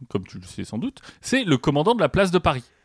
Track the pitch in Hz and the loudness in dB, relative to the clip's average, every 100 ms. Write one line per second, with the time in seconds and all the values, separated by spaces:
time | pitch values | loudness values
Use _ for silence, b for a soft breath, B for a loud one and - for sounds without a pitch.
0 | 123 98 92 92 - - 92 110 254 - | -6 -6 -6 -16 -14 -12 -8 -6 -6 -10
1 | B B - 262 196 131 160 143 180 240 | B B -2 0 2 2 2 2 2 2
2 | 131 - 190 180 170 127 - _ | 2 2 2 2 2 -2 -8 _